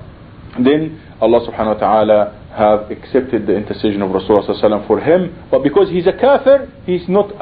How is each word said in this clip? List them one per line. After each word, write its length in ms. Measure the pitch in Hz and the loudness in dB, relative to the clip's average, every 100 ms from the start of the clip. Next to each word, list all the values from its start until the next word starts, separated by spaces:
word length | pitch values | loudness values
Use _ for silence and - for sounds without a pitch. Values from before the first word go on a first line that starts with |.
| - - - - - - | -18 -20 -20 -20 -14 -2
then 380 | 123 151 156 - - - | 2 2 -2 -10 -18 -4
Allah 200 | 110 117 117 | 2 2 0
subhanahu 280 | - 107 | -6 -4
wa 60 | 107 | 0
ta'ala 600 | 101 107 107 107 104 - - | 2 2 4 2 2 -4 -14
have 360 | - 107 107 - | 0 2 2 -2
accepted 560 | 107 - 131 - 113 104 | -14 -4 -2 -2 -4 -2
the 100 | 98 | -4
intercession 460 | 104 104 110 101 | -4 -4 -4 -2
of 80 | 95 | -2
Rasulullah 360 | 95 92 104 95 | -2 2 2 2
sallallahu 160 | 101 | 0
alayhi 0 | |
wa 60 | 107 | 0
sallam 180 | 104 - | 0 -2
for 140 | 104 | -2
him. 340 | 113 175 180 - - | 2 0 0 -10 -4
But 120 | 135 | -2
because 280 | 143 - 190 | 0 2 0
he's 160 | 180 175 | 0 -2
a 60 | |
kafir, 580 | - 254 277 262 277 262 - - | 0 2 2 4 2 0 -14 -6
he's 220 | 180 175 | -6 -2
not 220 | 190 202 - | -2 0 0